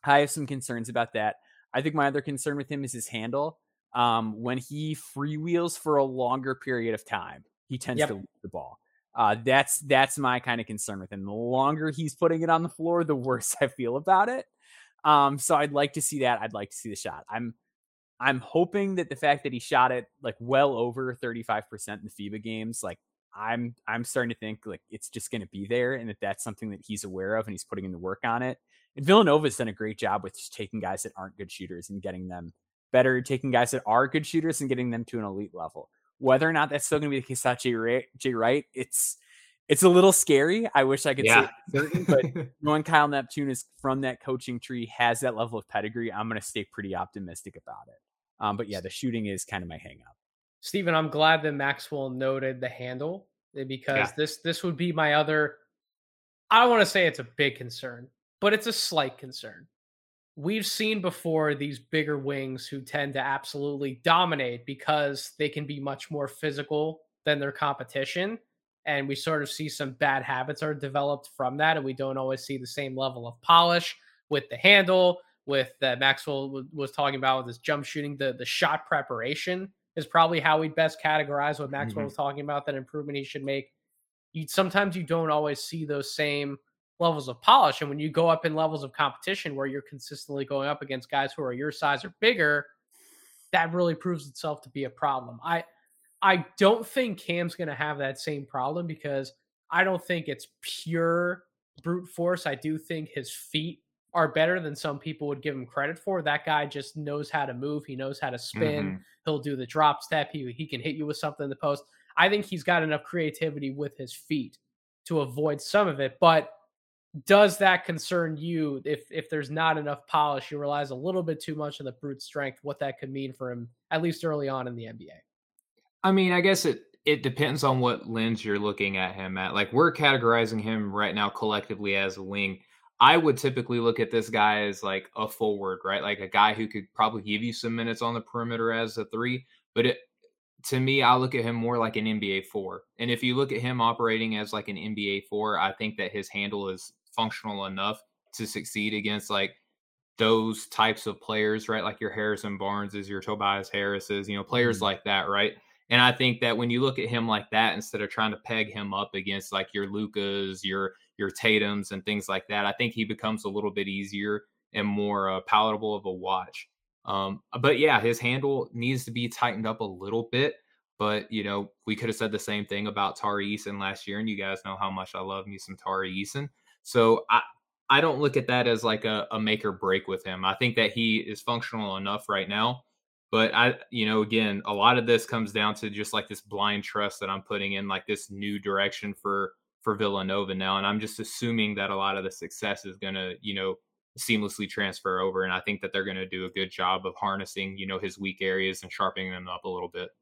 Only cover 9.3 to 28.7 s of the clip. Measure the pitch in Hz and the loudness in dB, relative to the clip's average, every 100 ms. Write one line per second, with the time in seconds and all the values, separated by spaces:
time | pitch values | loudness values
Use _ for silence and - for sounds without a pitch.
9.3 | 107 117 131 139 - 139 135 135 - 131 | 4 4 4 4 -2 4 6 6 2 0
10.3 | 123 127 117 113 107 - 98 92 101 98 | 0 -2 -4 -4 -8 -8 -8 -10 -10 -8
11.3 | 107 120 127 139 151 156 143 156 - 170 | -6 0 2 2 2 -4 -4 -8 2 2
12.3 | 160 165 165 170 - 165 170 160 143 127 | 2 2 2 0 -4 0 0 0 0 0
13.3 | 120 - - 135 - 117 131 160 190 214 | -2 -2 0 -2 0 -4 -2 4 4 4
14.3 | 254 - _ _ - - _ 151 147 139 | -2 -10 _ _ -20 -20 _ 6 8 6
15.3 | 139 - 156 147 143 143 156 - 147 123 | 2 2 4 4 2 0 0 -4 0 2
16.3 | 117 110 104 101 - 113 98 95 76 - | 2 -2 -6 -10 -10 -12 -8 -10 -10 -10
17.3 | 110 120 - _ _ _ _ _ _ 127 | -8 -8 -12 _ _ _ _ _ _ 0
18.3 | 131 - 160 180 202 196 185 160 135 147 | 0 0 0 2 0 0 -2 -4 0 2
19.3 | 143 143 123 - 135 127 127 120 _ 123 | 2 0 -6 0 4 4 2 -6 _ -10
20.3 | - 120 135 143 117 120 120 127 120 123 | -8 2 4 4 2 -2 -2 -6 -6 -6
21.3 | 117 113 110 - 104 - 104 104 - 101 | -6 -2 -4 -4 -14 -10 -10 -12 -12 -10
22.3 | 107 110 110 110 113 98 85 _ _ _ | -8 -8 -6 -6 -8 -8 -10 _ _ _
23.3 | 98 110 117 120 117 - 117 117 135 120 | -10 -4 -4 -4 -8 -8 -6 -4 -2 -2
24.3 | 113 110 107 110 87 _ 110 - 117 - | -4 -8 -10 -12 -14 _ -16 -12 -12 -8
25.3 | 117 95 98 98 120 123 131 117 101 98 | -8 -8 -10 -2 0 0 -2 -8 -6 -6
26.3 | 98 117 101 110 98 - 104 101 92 95 | -6 -8 -8 -10 -10 -10 -8 -8 -6 -2
27.3 | 110 110 92 - 104 95 85 92 98 117 | -2 -2 -10 -10 -8 -8 -8 -8 -4 -2
28.3 | 120 127 127 _ | -2 -2 -6 _